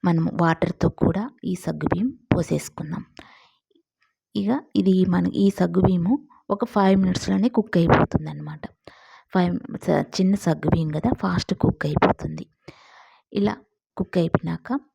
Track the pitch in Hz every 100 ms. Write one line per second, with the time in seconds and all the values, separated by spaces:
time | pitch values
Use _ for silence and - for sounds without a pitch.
0 | 185 170 165 - 170 165 170 - - -
1 | - 165 226 - - 180 - 156 156 170
2 | 240 320 _ - 165 151 - - 156 165
3 | 196 - - - _ _ _ _ _ _
4 | _ _ _ 208 202 262 - - 190 185
5 | 185 180 180 - 196 - 180 175 190 180
6 | 170 277 - _ _ 208 240 - 190 196
7 | 190 180 - 190 220 - 220 175 165 156
8 | 147 - 151 147 151 151 - _ - -
9 | - - _ 190 180 175 - - - 151
10 | 147 - 185 202 - 156 156 165 160 151
11 | 233 254 190 180 - - - - 147 147
12 | - - - 156 - _ - - - -
13 | - _ _ - 202 - _ _ _ -
14 | 185 185 165 - 165 165 - 262 -